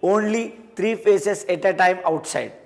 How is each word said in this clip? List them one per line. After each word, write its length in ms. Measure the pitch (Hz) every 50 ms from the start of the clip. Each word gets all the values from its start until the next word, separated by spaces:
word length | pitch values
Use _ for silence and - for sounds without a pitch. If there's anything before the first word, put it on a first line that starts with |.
| - 175 196
only 300 | 214 214 208 214 233 226 220 - - - - - -
three 180 | 185 220 226 - -
faces 340 | 208 202 190 151 196 202 202 - - 180
at 100 | 170 185 196
a 20 | 185 160
time 180 | 185 180 185 180 180 170
outside. 420 | 160 156 147 - - 139 120 107 - - -